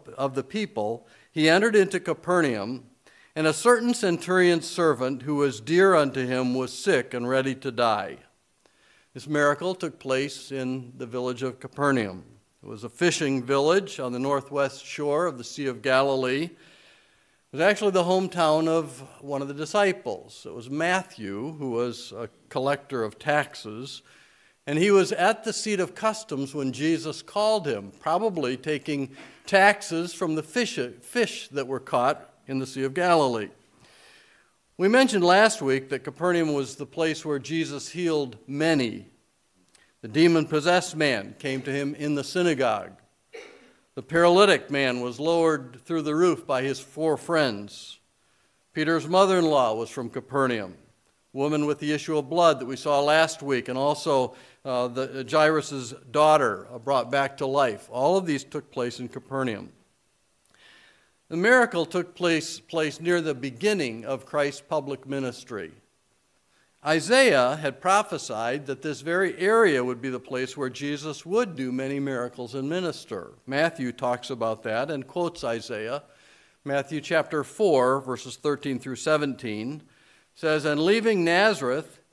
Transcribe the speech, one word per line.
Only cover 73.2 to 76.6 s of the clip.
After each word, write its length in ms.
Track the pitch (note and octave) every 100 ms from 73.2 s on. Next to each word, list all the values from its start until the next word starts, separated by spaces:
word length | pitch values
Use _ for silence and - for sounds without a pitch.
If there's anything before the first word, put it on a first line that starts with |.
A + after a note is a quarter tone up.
| B1+ - -
Matthew 460 | C3+ E3 E3 B2+
talks 400 | A#2+ B2 B2 -
about 320 | B2+ A2+ A2
that 260 | A#2 A2 C#3+
and 160 | D3 C3
quotes 380 | F3 F3 E3+
Isaiah. 580 | B2 A#2 - G#2+ A2 C#3 - _ _ _ _ _